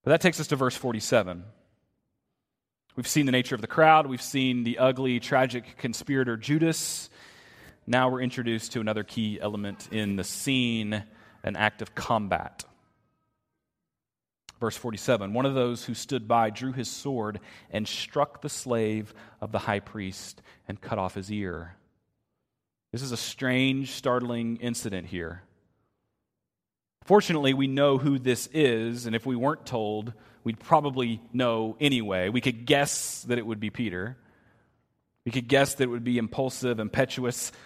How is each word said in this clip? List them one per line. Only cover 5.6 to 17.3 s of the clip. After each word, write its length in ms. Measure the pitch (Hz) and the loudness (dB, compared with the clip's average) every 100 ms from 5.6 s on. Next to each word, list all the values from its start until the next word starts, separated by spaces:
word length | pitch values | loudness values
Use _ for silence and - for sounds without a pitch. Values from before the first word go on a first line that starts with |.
| - - | -10 -8
conspirator 580 | - 110 - 135 123 113 | -6 -6 -2 0 0 -2
Judas. 720 | 120 151 160 160 - - - - - - - - - - - | 0 2 2 0 -4 -8 -12 -20 -20 -20 -20 -20 -20 -12 0
Now 220 | 123 127 | 2 2
we're 120 | 127 | 2
introduced 520 | 127 131 117 113 - | -4 -4 -2 -2 -4
to 80 | 123 | -4
another 240 | 110 107 | -2 -2
key 340 | 101 - 107 104 | -4 -2 -4 -2
element 500 | 104 104 101 98 - | -6 -4 -8 -10 -8
in 240 | 110 107 98 | -4 -2 -2
the 80 | |
scene, 800 | 90 - - 131 120 113 107 107 107 - - _ | -4 -6 -2 0 0 -2 -4 -6 -6 -20 -20 _
an 100 | - | -6
act 280 | 101 107 - | 0 0 0
of 120 | 110 | -10
combat. 720 | - - 113 101 87 - - - _ _ _ _ _ _ _ _ _ _ _ _ _ _ _ _ _ - - | -8 -2 0 0 -2 -4 -14 -20 _ _ _ _ _ _ _ _ _ _ _ _ _ _ _ _ _ -18 -4
Verse 160 | 117 - | -4 -4
forty-seven, 580 | 120 104 - 117 98 | -8 -4 0 0 0
"One 100 | 113 | 0
of 100 | 139 | 0
those 300 | 135 123 117 | 2 0 -2
who 80 | - | -6
stood 340 | 113 - 131 110 | -8 -4 -4 2
by 200 | 117 113 | 2 2
drew 240 | 107 131 | -2 -8
his 160 | 127 110 | -6 -8
sword 520 | - 139 127 107 | -6 -6 -4 -4